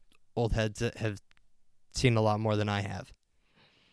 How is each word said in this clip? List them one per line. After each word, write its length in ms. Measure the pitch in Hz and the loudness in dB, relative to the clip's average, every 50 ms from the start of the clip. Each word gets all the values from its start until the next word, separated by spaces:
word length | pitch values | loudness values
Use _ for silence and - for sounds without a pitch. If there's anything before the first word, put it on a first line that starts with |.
| - - - - - - - | -20 -20 -20 -20 -18 -8 -4
old 180 | 117 120 110 - | -2 0 0 2
heads 260 | 113 110 110 104 - | 0 0 -2 -2 -4
that 180 | 117 117 - | -4 -4 -4
have 240 | - 113 110 101 98 - - - _ - - - - - - - - _ _ - | -4 -6 -6 -6 -6 -12 -20 -20 _ -20 -20 -20 -20 -20 -20 -20 -20 _ _ -2
seen 220 | - - 127 117 | 2 4 4 4
a 60 | 110 | 4
lot 180 | 107 107 107 104 | 4 2 2 0
more 160 | 110 110 107 | 0 0 0
than 140 | 104 104 104 | 0 0 0
I 120 | 101 101 | 0 -2
have. 320 | 101 98 101 95 - - - - _ _ _ _ _ _ _ _ _ _ _ _ _ _ | -2 -4 -6 -10 -12 -14 -18 -20 _ _ _ _ _ _ _ _ _ _ _ _ _ _